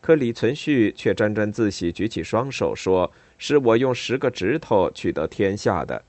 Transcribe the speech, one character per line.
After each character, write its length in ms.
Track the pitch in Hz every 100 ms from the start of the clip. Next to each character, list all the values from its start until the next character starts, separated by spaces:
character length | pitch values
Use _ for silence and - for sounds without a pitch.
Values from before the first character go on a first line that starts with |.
可 140 | - 160
李 180 | 123
存 220 | 110 110 143
勖 360 | - 139 104 -
却 180 | 113
沾 220 | 95 107 107
沾 160 | 107
自 180 | 107 110
喜， 220 | - 87
举 180 | - 104
起 140 | 85
双 280 | 80 110 135
手 220 | 127 82 52
说 360 | - 92 87 - _ _
：‘是 220 | - 147
我 180 | 127 120
用 160 | 131
十 240 | 120 - 127
个 140 | 135
指 260 | - 92 156
头 320 | - 107 85
取 220 | - -
得 160 | 65 80
天 280 | - 98 101
下 300 | 120 92 64
的。’ 180 | 60